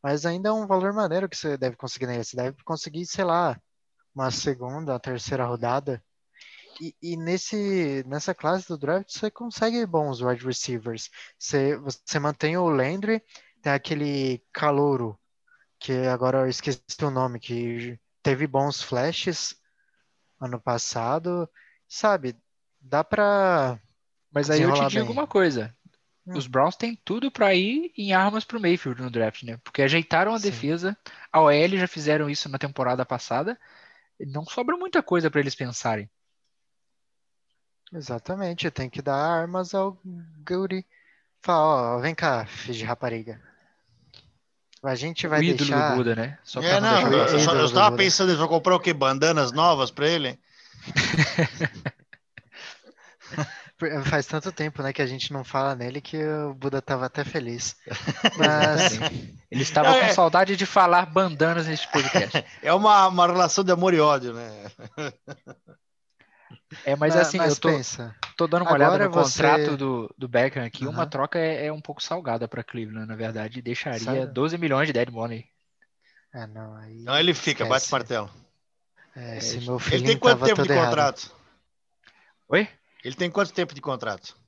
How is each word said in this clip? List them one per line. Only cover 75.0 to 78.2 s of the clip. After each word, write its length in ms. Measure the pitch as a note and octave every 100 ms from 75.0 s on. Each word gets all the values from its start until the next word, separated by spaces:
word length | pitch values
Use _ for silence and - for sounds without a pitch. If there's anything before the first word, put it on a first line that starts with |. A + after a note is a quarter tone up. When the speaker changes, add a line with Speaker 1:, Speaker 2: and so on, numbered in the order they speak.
| B2
Speaker 2:
money. 360 | A#2 A#2 A2+ - _ _ _ _ _ _ _ _
Speaker 1:
Ah, 140 | C3 A2
não, 280 | G#2+ A2 A2
aí 240 | A2 A2+
Speaker 3:
Então 160 | A#2 C#3
ele 160 | F3
fica, 320 | D#3+ - C#3 A2
bate 180 | C3
o 0 |
Speaker 1:
esquece. 80 | -
Speaker 3:
martelo. 400 | C3+ A2 A#2+